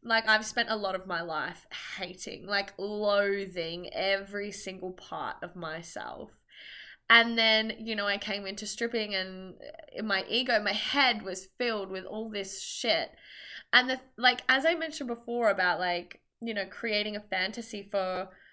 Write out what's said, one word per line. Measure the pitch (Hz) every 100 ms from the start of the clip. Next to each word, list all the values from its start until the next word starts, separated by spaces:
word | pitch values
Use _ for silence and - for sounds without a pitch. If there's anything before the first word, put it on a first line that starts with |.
like, | 233 226 220
I've | 214
spent | 220 - 226
a | 220
lot | 196
of | 185 185
my | 170
life | 170 156 139 170 - - - -
hating, | 180 180 - - 180
like, | 202 202 -
loathing | 202 208 208 202 202 196 190 180 165 170 180
every | - 190 196 196 202 202
single | 196 - 185 185
part | 185 - 160 123 -
of | 175 180
myself. | 165 160 170 - - - - - - - - - - - -
And | 233 233 233
then, | 220 220 220 220
you | 226 214
know, | 202
I | 202
came | 208 202 196
into | 196 208
stripping, | - 233 233 208
and | 196 185 185 190 - - - -
in | - 220
my | 190 -
ego, | 233 254 220
my | 208
head | 208 - 285 262 214
was | 190 185 - -
filled | 247 214 190
with | 190
all | - 214 226
this | 208 190 -
shit. | - - 233 170 - - - - - - -
And | 247 254
the, | 262 - -
like, | 247 240 -
as | 262 320
I |
mentioned | 339 320 294 254
before | 233 - 240 226
about, | 190 180 165
like, | 180 175 175 - _ -
you | 233
know, | 214 185
creating | - 233 208 208 208
a |
fantasy | - 185 190 226 226 208
for | 196 196 185 185 - - -